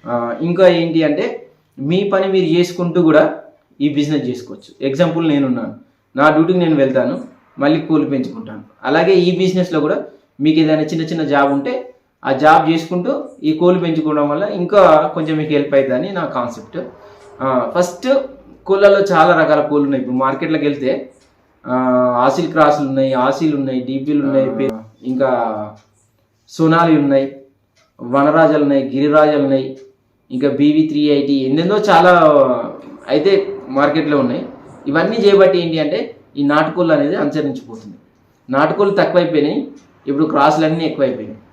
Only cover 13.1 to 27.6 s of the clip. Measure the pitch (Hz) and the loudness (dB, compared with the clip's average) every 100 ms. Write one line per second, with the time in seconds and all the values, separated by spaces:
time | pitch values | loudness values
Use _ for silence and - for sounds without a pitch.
13.1 | 294 - - 151 156 175 180 170 160 151 | -4 -6 -6 -4 2 2 2 0 -2 -2
14.1 | 147 147 147 202 202 175 202 180 156 151 | 0 0 -2 -4 -4 0 4 6 6 2
15.1 | 175 156 156 151 147 143 139 135 127 185 | -4 -4 -4 -2 -2 2 0 0 -2 -4
16.1 | 190 151 131 120 113 104 170 - - - | -6 -6 -6 -8 -10 -14 -14 -14 -16 -20
17.1 | - - - 135 127 117 175 180 - 254 | -20 -20 -8 -4 -2 -2 -2 -4 -4 -2
18.1 | 277 - - - - - 196 202 196 196 | -2 -2 -16 -20 -20 -2 4 6 4 2
19.1 | 170 170 165 151 151 143 147 139 135 123 | 4 4 4 2 2 0 0 0 -2 -4
20.1 | 127 139 135 156 156 147 139 131 - - | -2 -2 -2 -4 -2 -2 -2 -4 -4 -6
21.1 | _ _ _ _ _ - 127 127 127 127 | _ _ _ _ _ -6 -2 0 2 2
22.1 | 120 131 135 160 160 147 147 139 135 135 | 2 0 0 -2 2 2 2 -2 -2 0
23.1 | 127 127 135 160 143 135 127 123 135 139 | 0 -2 0 -2 -2 -4 -4 -4 -6 -2
24.1 | 147 139 135 131 113 135 110 110 _ 123 | -2 0 0 0 -2 -4 -4 -14 _ -8
25.1 | 131 131 123 113 107 107 107 _ _ _ | -2 0 0 -2 -6 -10 -16 _ _ _
26.1 | _ _ _ _ - 160 165 170 151 143 | _ _ _ _ -2 2 4 4 2 2
27.1 | 139 139 - - _ | 0 0 -8 -20 _